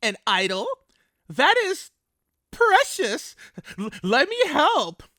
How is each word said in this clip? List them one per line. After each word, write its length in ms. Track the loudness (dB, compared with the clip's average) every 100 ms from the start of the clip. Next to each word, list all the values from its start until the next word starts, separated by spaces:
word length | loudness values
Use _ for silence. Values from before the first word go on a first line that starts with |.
An 140 | -4 -6 -2
idol? 400 | 0 0 -4 -6 -8 _ _ _ _ _
That 260 | 0 4 4
is 260 | 2 -6 -10 _ _ _ _ _ _
precious. 840 | 0 4 4 2 -2 -4 -4 -10 -20 -20 -20 -20 -12
L-, 120 | -10 -8
let 260 | -2 0 0
me 80 | 0 0
help. 540 | 2 2 2 -2 -8 -20